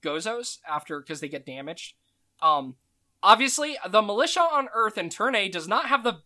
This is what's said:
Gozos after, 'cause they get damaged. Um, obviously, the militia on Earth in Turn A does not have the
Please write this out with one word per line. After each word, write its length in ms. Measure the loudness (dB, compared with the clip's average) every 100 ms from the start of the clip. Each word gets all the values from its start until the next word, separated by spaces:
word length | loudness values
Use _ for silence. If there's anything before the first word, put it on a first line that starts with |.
Gozos 560 | -6 -4 -4 -6 -8 -12 -6
after, 340 | -8 -6 -12
'cause 180 | -10 -10
they 100 | -10
get 160 | -10 -12
damaged. 500 | -14 -12 -12 -16 _ _ _ _ 0
Um, 360 | 2 2 -2 -14 _ _ _ 2
obviously, 540 | 6 6 6 0 -4 -6 2
the 140 | 2
militia 400 | 2 0 0 2
on 260 | 2 2 -2
Earth 240 | 0 0 0
in 120 | -8
Turn 260 | -2 0 0
A 120 | -2
does 200 | -6 -2
not 180 | -2 0
have 160 | 0
the 200 | 0 -4